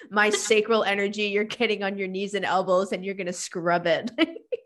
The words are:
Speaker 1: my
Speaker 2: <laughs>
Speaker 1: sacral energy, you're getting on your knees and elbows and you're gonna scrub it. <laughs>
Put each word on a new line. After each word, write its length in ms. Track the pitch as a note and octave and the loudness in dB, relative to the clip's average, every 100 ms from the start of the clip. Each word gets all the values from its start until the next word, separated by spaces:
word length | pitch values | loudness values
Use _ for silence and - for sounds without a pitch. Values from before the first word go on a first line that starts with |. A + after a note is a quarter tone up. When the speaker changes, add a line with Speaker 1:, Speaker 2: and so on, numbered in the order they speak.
| - | -4
Speaker 1:
my 200 | G#3 G#3+ | 2 2
Speaker 2:
<laughs> 180 | G3+ - | 2 2
Speaker 1:
sacral 340 | A3 G#3+ A3 | 2 4 2
energy, 420 | G3 G3+ G3+ G#3 G#3 | 2 0 -2 -2 0
you're 160 | G3+ | 0
getting 400 | G#3+ - A3+ G3+ | -2 0 0 0
on 120 | G3 G3+ | -2 -2
your 100 | F#3+ | -4
knees 260 | F#3+ G3 | -4 -4
and 100 | G3 | -4
elbows 460 | F#3 F#3 F3+ F3+ G3+ | 0 0 2 2 2
and 140 | F#3 | -4
you're 100 | F#3+ | -6
gonna 180 | G3 F3 | -6 -6
scrub 540 | F3+ - F#3+ E3+ E3+ E3+ | -6 -8 -4 0 2 2
it. 240 | D3+ A3+ - | 0 0 0
<laughs> 220 | E4 - - A#4+ | 0 -2 -10 -12